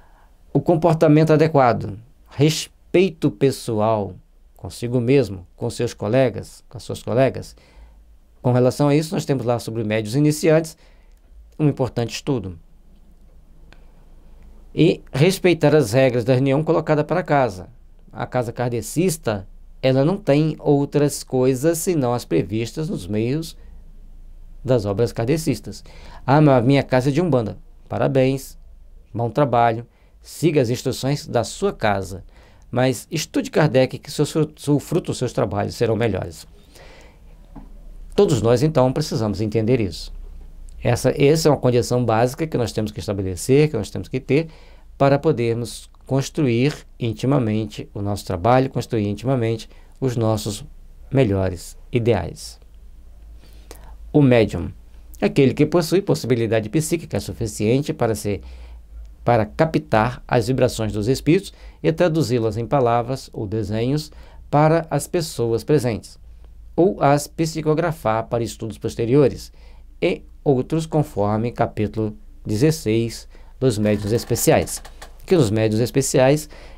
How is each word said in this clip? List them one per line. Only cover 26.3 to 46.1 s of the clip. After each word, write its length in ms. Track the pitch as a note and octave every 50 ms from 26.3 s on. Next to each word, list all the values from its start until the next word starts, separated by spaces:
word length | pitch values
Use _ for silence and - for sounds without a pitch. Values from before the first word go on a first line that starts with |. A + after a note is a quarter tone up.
| C3 D#3
mas 220 | D#3 C#3+ C3+ B2+ A2
minha 180 | C3+ C#3 C3+ B2+
casa 260 | - C3 B2+ B2 D3
é 40 | C3+
de 80 | D3+ F#3
Umbanda." 340 | F3 C3+ B2 A2 G2+ G2 - - - - - - -
Parabéns, 680 | - G#2 B2 C#3+ C3+ C3+ C3 C3+ C3+ C3+ - - - - - - - - - - - - - _ -
bom 180 | G#2+ A#2+ A2+
trabalho, 560 | - - D3 C3 A#2+ A#2+ A#2+ A#2 A2+ A2+ A#2+ - _ _ _ _ _ -
siga 400 | - - - - D3 F3 D3+ D3+
as 80 | D3+ -
instruções 580 | B2+ - - C3 A2+ - - C3 D3 C#3 -
da 180 | - A#2 A#2+ A2
sua 280 | - - - - G3+ -
casa. 520 | - - G#2+ G2+ G2 F#2+ E2+ F#2+ F2+ - - - - - - - - - -
Mas 380 | - A#2+ B2+ C3 B2 - - -
estude 400 | - D3+ - - - D4 A3 -
Kardec, 480 | - F#3+ D#3 D3 A2 B2+ C3 B2 - A#2
que 120 | - - -
seus 180 | - D3+ -
fru-, 220 | - D#3+ D3+ D3+ - - - C#3+
o 100 | D3 C3+
fruto 320 | - - D3+ F3+ - -
dos 80 | A2+ -
seus 140 | B2+ A#2 -
trabalhos 420 | C3+ B2 G#2+ G2 G2+ G#2 G#2 -
serão 220 | - A#2+ A2 A2
melhores. 500 | G#2 A#2+ A2+ G2 F#2 G2+ F2+ D#2 - - - - - - - - - - - - - - - - - - - - - - - - - - - - - - - - - - - -
Todos 260 | - G3+ F3 D3+ A2+
nós, 220 | A2 A2+ B2 B2 C#3+
então, 300 | D#3+ D#3 C#3 B2+ B2+ C3
precisamos 480 | B2+ - - F3+ B2+ A2 G#2+ G2 F#2+
entender 400 | A2+ G#2+ - A2+ A2 G#2+ C3 A#2
isso. 320 | G#2+ F2+ D#2+ - - - - - - - - - - - - - - - - - -
Essa, 280 | A#2+ A#2+ - - B2+ - -
essa 280 | C#3 C#3 D#3 D#3+ D#3+ D#3
é 20 |
uma 80 | C3+ -
condição 460 | - C3 A#2+ B2 A2+ - B2 B2 B2
básica 420 | A2 A2 A2 A#2+ B2+ B2+ - D#3+
que 100 | D#3+ -
nós 140 | C3 A#2 G2+
temos 220 | - A2+ G#2+ G#2 -
que 80 | B2
estabelecer, 720 | - - G2+ G2 G2 F#2+ F#2 E2+ - - C3 C#3+ D3+ D3+
que 60 | -
nós 140 | A2 F#2+ -
temos 180 | - G2 F#2+ -
que 120 | - C3
ter, 280 | - - B2 D3+ E3 D#3+ - - - - - - - - -
para 220 | - C#3 C#3 C#3 C#3+
podermos 720 | C#3+ D#3+ D3 A2+ A#2+ A#2 A2+ A#2 A#2+ A2 - - - - - - -
construir 800 | -